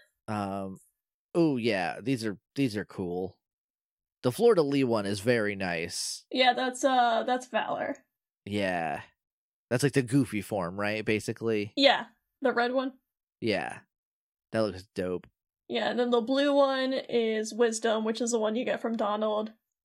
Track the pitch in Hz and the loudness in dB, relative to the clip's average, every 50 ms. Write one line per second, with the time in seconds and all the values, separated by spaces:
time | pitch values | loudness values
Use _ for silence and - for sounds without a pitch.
0 | _ _ _ _ _ - 107 104 101 95 95 98 98 95 95 - - _ _ _ | _ _ _ _ _ -6 -4 -4 -4 -4 -4 -6 -6 -8 -10 -14 -18 _ _ _
1 | _ _ _ _ _ _ - 175 170 156 139 123 110 117 104 92 87 80 58 - | _ _ _ _ _ _ 0 2 2 4 2 2 2 2 2 2 0 -2 -4 -4
2 | 101 123 139 113 110 110 95 - _ _ - - 139 123 101 104 87 - - - | -2 -2 -2 -2 -2 -4 -6 -6 _ _ -4 -2 -2 0 0 -4 -6 -6 -6 -6
3 | 90 87 87 90 95 - - _ _ _ _ _ _ _ _ _ _ _ _ _ | -6 -4 -2 -4 -4 -6 -8 _ _ _ _ _ _ _ _ _ _ _ _ _
4 | _ _ _ _ - 127 120 - 226 240 220 175 151 139 139 139 135 120 113 107 | _ _ _ _ -2 -2 0 4 6 6 6 6 4 4 4 2 4 4 2 2
5 | 101 98 101 98 98 120 123 117 107 104 101 98 95 90 85 82 85 90 - - | 2 0 -2 -2 2 2 2 2 2 0 -2 -2 -2 -2 -2 -2 -4 -4 -6 -6
6 | - - - - - - - 254 254 254 247 247 262 254 254 - - 269 262 247 | -8 -8 -8 -10 -12 -8 0 2 4 4 4 2 0 -4 -4 0 0 2 4 4
7 | 240 240 226 226 226 254 254 254 247 - - 214 - - - - - - 277 - | 4 4 2 0 0 0 -2 -2 -2 -4 -4 -4 -2 -2 -4 -4 -4 -6 -6 -8
8 | _ _ _ _ _ _ _ _ - 101 101 104 98 92 90 87 82 78 71 - | _ _ _ _ _ _ _ _ -10 -4 -2 0 0 0 0 0 -2 -2 -4 -6
9 | - - _ _ _ _ _ _ _ _ _ _ _ - 117 123 143 139 - 147 | -8 -12 _ _ _ _ _ _ _ _ _ _ _ -2 -2 2 2 2 2 2
10 | 123 107 131 143 127 - 104 104 95 - 113 98 87 82 92 101 101 104 107 110 | 0 2 2 2 2 2 -2 -6 -4 -2 -4 -2 -2 -2 -4 -4 -2 -2 -2 -2
11 | 107 - 107 104 - - 110 - 113 113 113 107 101 101 - 285 277 262 208 175 | 0 0 0 0 0 -4 -8 -4 -2 -2 0 -2 -2 -4 -2 2 4 4 4 2
12 | 226 - _ _ _ _ _ - - 247 240 233 240 247 254 262 254 269 262 _ | -2 -8 _ _ _ _ _ -4 -2 -2 0 0 -2 0 0 -2 -4 -4 -8 _
13 | _ _ _ _ _ _ _ - - 110 101 90 65 - - - - _ _ _ | _ _ _ _ _ _ _ -6 -2 -2 -2 -2 -2 -6 -10 -12 -16 _ _ _
14 | _ _ _ _ _ _ _ _ _ _ - 113 110 104 90 92 95 _ - 98 | _ _ _ _ _ _ _ _ _ _ -2 -2 -2 0 -2 -6 -14 _ -8 -6
15 | 90 92 90 85 - - _ _ _ _ _ _ _ - 240 233 214 - 220 226 | -4 -2 -4 -4 -8 -12 _ _ _ _ _ _ _ -6 -4 -2 -2 -2 0 0
16 | 247 240 240 240 226 233 269 277 285 285 277 285 277 269 269 262 262 262 262 262 | 0 2 2 0 0 0 0 2 2 2 4 4 4 4 2 0 -2 -2 -2 -4
17 | - - - 240 226 220 220 220 214 220 220 214 233 226 220 220 - 233 214 220 | -4 -2 -2 0 0 0 0 -2 -2 -4 0 0 2 2 2 0 0 0 0 2
18 | 220 220 226 - 247 233 240 226 214 220 220 240 - - 202 - - 226 226 226 | 0 -2 -2 -2 -2 0 0 0 0 0 0 0 -2 -2 -2 -2 -2 -4 -2 0
19 | 226 202 208 214 214 220 214 214 220 220 - _ _ _ _ _ _ | 0 0 0 0 0 0 0 0 -2 -4 -8 _ _ _ _ _ _